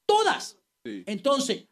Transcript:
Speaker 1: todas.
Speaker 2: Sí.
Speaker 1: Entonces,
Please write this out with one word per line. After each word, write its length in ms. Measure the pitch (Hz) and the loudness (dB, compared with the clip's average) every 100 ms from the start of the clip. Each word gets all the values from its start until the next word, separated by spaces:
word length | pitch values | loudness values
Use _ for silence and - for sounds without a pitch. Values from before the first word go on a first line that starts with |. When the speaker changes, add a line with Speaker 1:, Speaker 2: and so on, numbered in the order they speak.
| - | 2
Speaker 1:
todas. 520 | 214 415 123 - - _ _ 120 | 4 4 0 -6 -18 _ _ -12
Speaker 2:
Sí. 180 | 104 - | -12 -8
Speaker 1:
Entonces, 580 | 208 277 277 254 185 - | -4 0 0 -2 -6 -8